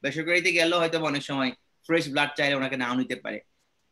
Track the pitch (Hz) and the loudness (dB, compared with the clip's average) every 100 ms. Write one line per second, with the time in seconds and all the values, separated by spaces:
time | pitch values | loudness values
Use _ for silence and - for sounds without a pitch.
0 | 139 143 160 175 180 170 165 175 165 165 | -6 -4 0 2 2 2 2 2 2 0
1 | 156 139 - 139 127 - _ _ - 165 | -2 -2 -4 -2 -2 -4 _ _ 0 0
2 | 147 143 147 - 143 139 131 131 123 127 | 0 0 0 2 0 2 -2 -2 -2 0
3 | 123 123 110 107 - _ _ _ _ | -2 -4 -8 -10 -12 _ _ _ _